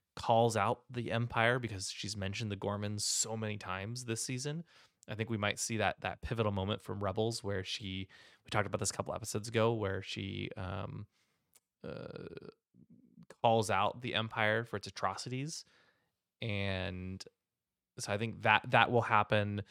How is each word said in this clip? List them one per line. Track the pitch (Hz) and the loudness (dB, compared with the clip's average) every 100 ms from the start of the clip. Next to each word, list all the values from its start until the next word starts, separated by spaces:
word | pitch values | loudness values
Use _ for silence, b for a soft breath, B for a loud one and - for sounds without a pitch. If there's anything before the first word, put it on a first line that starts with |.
| _ | _
calls | - - 113 117 107 | -6 4 6 6 4
out | 101 - _ | 2 0 _
the | 123 110 | -8 -2
Empire | 113 120 117 113 127 | 0 0 4 4 4
because | 117 98 98 | 0 -6 -6
she's | - 92 104 | -8 -8 -4
mentioned | 98 101 110 | -4 -4 -4
the | 98 | -2
Gormans | 104 101 104 104 | -2 -2 -2 -2
so | - - 110 | 0 0 0
many | 110 107 104 | -2 -4 -4
times | 95 92 101 123 | -6 -6 -4 -8
this | 123 113 | -4 -4
season. | - 127 143 156 165 - - _ - | -2 -4 -4 -6 -8 -18 -20 _ -12
I | |
think | 107 113 | -4 -2
we | 110 | 0
might | 101 - | 0 0
see | - 110 | -2 0
that, | 98 - | 0 0
that | 98 - | -6 -6
pivotal | - 117 107 | -4 0 2
moment | 98 95 107 | 2 0 -2
from | - 101 | -4 -4
Rebels | 101 98 110 113 | -2 0 0 0
where | 101 101 | -4 -4
she, | 92 - 98 95 95 b b b | -4 -6 -6 -8 -8 b b b
we | - | -2
talked | 107 98 | 0 2
about | 101 | 0
this | 101 | 0
a | |
couple | - 98 | -2 -4
episodes | 90 110 110 107 | -4 -4 -6 0
ago, | 113 113 | 4 4
where | 117 98 98 | 4 0 -2
she, | - 107 98 101 98 - | -4 -6 -6 -4 -6 -6
um, | 92 95 104 104 104 _ _ _ _ _ _ _ | -6 -6 -6 -10 -12 _ _ _ _ _ _ _
uh, | - - - - - - - - _ 60 _ - _ - - - | -12 -10 -10 -12 -12 -14 -16 -20 _ _ _ -20 _ -20 -20 0
calls | 117 113 104 | 4 4 4
out | 95 104 - | 2 2 0
the | 120 | -2
Empire | 98 113 120 107 110 | -2 -2 2 2 2
for | 120 104 | 0 -6
its | - | -8
atrocities. | - 95 95 - 127 147 - - _ _ _ _ _ _ _ | -4 -4 -2 -6 -6 -6 -8 -14 _ _ _ _ _ _ _
And | 117 101 98 95 92 92 92 95 - _ _ _ _ _ _ - | -4 -2 -2 -2 -4 -6 -8 -8 -12 _ _ _ _ _ _ -10
so | - | -4
I | 101 | -2
think | 113 110 | -2 0
that, | 110 107 127 | 6 6 8
that | 123 - | 6 6
will | 120 | 4
happen. | - 107 104 107 104 104 98 | 6 4 6 4 2 -2 -4